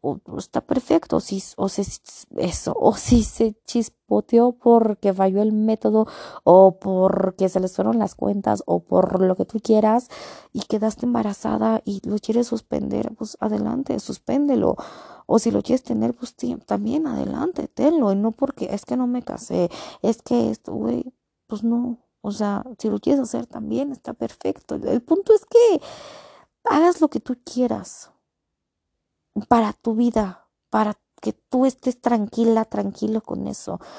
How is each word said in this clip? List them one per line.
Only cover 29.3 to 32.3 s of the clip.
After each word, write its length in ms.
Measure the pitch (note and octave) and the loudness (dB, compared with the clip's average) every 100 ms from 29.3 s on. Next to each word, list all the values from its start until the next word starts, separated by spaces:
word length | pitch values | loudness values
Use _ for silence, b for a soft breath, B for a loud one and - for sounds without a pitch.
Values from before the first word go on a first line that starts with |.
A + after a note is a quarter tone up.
| G#3 G3+ | -6 0
para 260 | A#3 G#3+ | 2 2
tu 220 | - A#3 A3 | -2 -4 0
vida, 520 | A#3+ A3+ G3 - _ _ _ | 2 0 -2 -6 _ _ _
para 280 | A3 G#3+ - _ _ | -2 0 -4 _ _
que 120 | G#3+ | -8
tú 320 | - _ B3+ C4 | -8 _ 0 0
estés 360 | - B3+ - | 0 -6 -2
tranquila, 640 | A#3+ A#3 G#3 | 0 0 -2